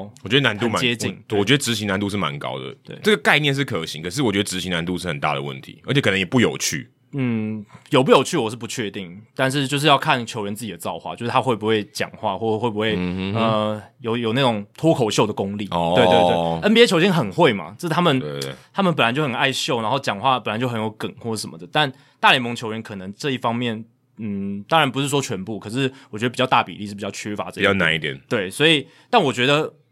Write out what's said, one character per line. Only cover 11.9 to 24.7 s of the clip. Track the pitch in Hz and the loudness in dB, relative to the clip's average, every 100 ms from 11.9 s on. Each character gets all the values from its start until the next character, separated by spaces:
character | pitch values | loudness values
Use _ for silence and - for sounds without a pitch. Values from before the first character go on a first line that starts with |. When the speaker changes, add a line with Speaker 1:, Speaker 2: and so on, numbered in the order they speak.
| - 82 | -6 -8
Speaker 2:
话， | - 107 92 | -4 -6 -2
或 | 110 110 | -2 0
会 | 120 | -2
不 | 104 | -2
会， | 110 107 | -2 -2
Speaker 1:
嗯 | 90 92 95 | -2 -4 -4
哼 | |
哼。 | 107 | 0
Speaker 2:
呃， | 113 110 107 107 - _ | 0 0 -2 -4 -10 _
有， | 117 117 | -6 -2
有 | 117 | -2
那 | 117 | 2
种 | 135 107 104 - | 2 0 -6 -2
脱 | 156 | 0
口 | 156 110 | 2 2
秀 | 104 110 | 4 2
的 | |
功 | 104 98 104 | 2 -4 -4
力。 | 104 | -4
Speaker 1:
哦。 | 85 85 90 | -2 2 4
Speaker 2:
对， | 90 | 6
对， | |
对。 | 90 87 85 85 82 202 | 6 6 4 0 0 4
N | |
B | 226 | 6
A | 240 | 6
球 | 180 | 6
星 | 190 | 4
很 | 165 107 | 2 0
会 | 90 165 | 4 4
嘛， | 208 78 107 | 4 -4 -10
这 | 175 | -2
是 | |
他 | 156 | 2
们， | 175 135 | 2 2
Speaker 1:
对， | 131 | -2
对， | 71 | -6
对。 | 67 65 - | -8 -10 -8
Speaker 2:
他 | - | 0
们 | 190 | 0
本 | 139 117 | 4 2
来 | |
就 | 127 | 2
很 | 151 | -2
爱 | 120 139 | 0 0
秀， | 127 - 123 | 0 -2 -2
然 | 110 | 0
后 | 117 | 0
讲 | - 101 | -2 -2
话 | 127 127 | 0 0
本 | 113 | 0
来 | 107 | -2
就 | 127 | -2
很 | 117 | -2
有 | 107 | -4
梗 | 107 104 - | -4 -8 -8
或 | 117 110 | -8 -6
什 | - | -8
么 | 82 | -12
的， | 85 | -4
但 | 151 147 - _ _ | 0 0 -4 _ _
大 | 214 | 4
联 | 147 | 4
盟 | 120 | 0
球 | 120 117 | -6 -6
员 | 110 | -8
可 | 110 101 | -8 -12
能 | 92 101 | -12 -6
这 | 151 | -4
一 | 127 | -2
方 | 120 117 | 0 0
面， | 123 110 110 _ _ - | -2 -4 -10 _ _ -10
嗯， | 110 101 98 101 | -6 -4 -6 -8
当 | 101 | 0